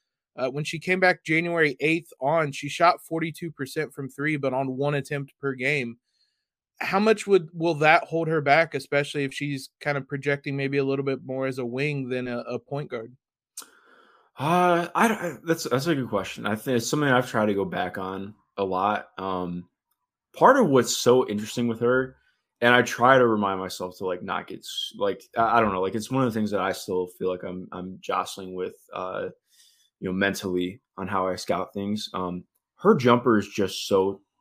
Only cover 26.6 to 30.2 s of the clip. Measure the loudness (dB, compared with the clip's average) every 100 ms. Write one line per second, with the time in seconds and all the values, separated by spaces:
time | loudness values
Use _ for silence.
26.6 | -2 -4 -4 -4 -4 -4 -6 -4 -8 -10
27.6 | -10 -12 -12 -12 -4 -4 -4 -8 -12 -8
28.6 | -8 -10 _ -10 -8 -6 -8 -12 _ _
29.6 | _ _ _ _ -6 0